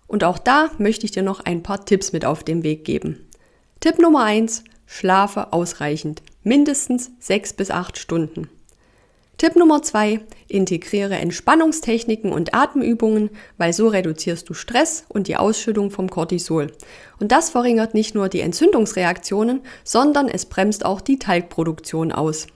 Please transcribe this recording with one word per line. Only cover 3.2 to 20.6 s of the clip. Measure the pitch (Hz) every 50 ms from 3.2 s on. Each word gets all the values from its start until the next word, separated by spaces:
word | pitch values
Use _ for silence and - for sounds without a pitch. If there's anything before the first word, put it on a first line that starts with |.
| - - - - _ _ _ _ _ _ _ _
Tipp | - 320 330 339
Nummer | 330 330 311 277
eins, | 233 214 208 220 226 220 - - - _ _ _ _
schlafe | _ - - - 185 185 190 202 202 - 208 202 -
ausreichend, | - 170 175 175 - - 147 147 151 156 - 151 151 - - - - _ -
mindestens | 202 247 285 285 294 277 - - - 247 247 247 - - _
sechs | - - 190 214 208 -
bis | - - 196 190
acht | - 175 180 - - -
Stunden. | - - 165 170 160 156 - 170 160 - _ _ _ - _ _ _ _ _ _ _ _ _ _ _ _ _
Tipp | - - 320 320
Nummer | 339 349 320 302 294
zwei, | - - - 214 214 208 214 220 220 - - - _ -
integriere | - 196 190 185 180 165 - - - 202 202 196 196
Entspannungstechniken | - - 170 175 - - - 285 320 320 320 302 320 - - 226 233 240 233 220 220 - 196
und | - 151 170 - -
Atemübungen, | 226 277 294 - 277 240 - 233 220 226 220 220 214 214 208 208 - - - _ -
weil | 175 170 170
so | - 220 226
reduzierst | 214 190 175 165 160 - - 180 170 170 - -
du | 170
Stress | - - - 226 247 320 330 - - - -
und | - 208 190 -
die | -
Ausschüttung | - - 208 220 - - 233 214 208 202 196
vom | 196 - 185 185
Cortisol. | - 170 165 - 185 175 - - 160 160 143 156 - - - - - - - - - -
Und | 208 214
das | 247 294 294 -
verringert | - 247 240 247 233 220 220 220
nicht | - 214 214 - -
nur | 214 196 190
die | 190 185
Entzündungsreaktionen, | - 175 170 - 302 392 403 247 214 - - 190 180 170 180 180 - - 202 202 214 240 254 269 - - - -
sondern | - - - 226 269 294 294 285 277 247
es | - 185 -
bremst | - - -